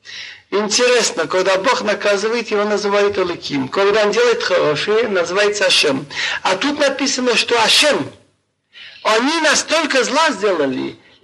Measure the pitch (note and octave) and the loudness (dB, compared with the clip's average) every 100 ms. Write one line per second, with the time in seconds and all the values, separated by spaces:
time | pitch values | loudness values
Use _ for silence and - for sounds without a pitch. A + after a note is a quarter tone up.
0 | - - - - - F#3+ G#3 A3+ B3 B3 | -20 -16 -16 -18 -4 -2 0 2 2 2
1 | G3+ - D3+ F#3 F#3 F#3+ C4 B3 G#3 G3+ | 0 -2 -2 0 2 2 2 0 -2 -2
2 | G#3 G3+ A3 A#3+ A3 G#3 G#3 G3+ G3+ G3+ | 0 0 0 -2 -2 -2 0 -2 0 2
3 | G3+ G3 F3 E3 - C#3+ B2+ - G3 G#3+ | 2 0 -2 -4 -4 -4 -2 0 2 2
4 | G#3 A3 A#3+ A3+ - F3+ D3 D3 - G#3+ | 2 2 2 2 0 2 2 0 0 0
5 | A#3 F#3 E3+ F#3+ G#3 G#3 F#3 - D3+ C3+ | 0 -2 0 0 0 0 0 2 0 -2
6 | D3+ - - - - F#3+ C#4+ D4 C#4 C4+ | -6 -6 -6 -4 -2 -2 -2 0 0 0
7 | C4+ - B3 G#3+ - A#3 G#3+ - D4+ G3+ | -4 -2 0 0 2 2 2 2 2 0
8 | B2+ - _ _ _ _ _ - - - | -4 -12 _ _ _ _ _ -20 -20 -6
9 | - A3 C4 A3+ G#3 - - D#4 D#4 C4+ | 0 2 2 2 2 0 0 0 0 0
10 | A3+ C4+ D#4+ G3+ G3+ E3+ C#3 C3 C3+ - | 0 2 2 0 0 0 0 -2 -6 -10
11 | - _ | -20 _